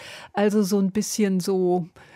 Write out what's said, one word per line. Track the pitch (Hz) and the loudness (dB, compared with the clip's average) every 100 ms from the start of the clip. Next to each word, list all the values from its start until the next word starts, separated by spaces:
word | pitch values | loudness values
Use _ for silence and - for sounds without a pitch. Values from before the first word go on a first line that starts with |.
| - - - | -16 -20 -10
also | - 208 208 | -2 2 2
so | 190 202 | 2 0
ein | 190 | 0
bisschen | 214 208 - 202 190 | -2 -4 0 0 0
so | 175 190 180 180 165 - - | 0 0 2 0 -2 -12 -20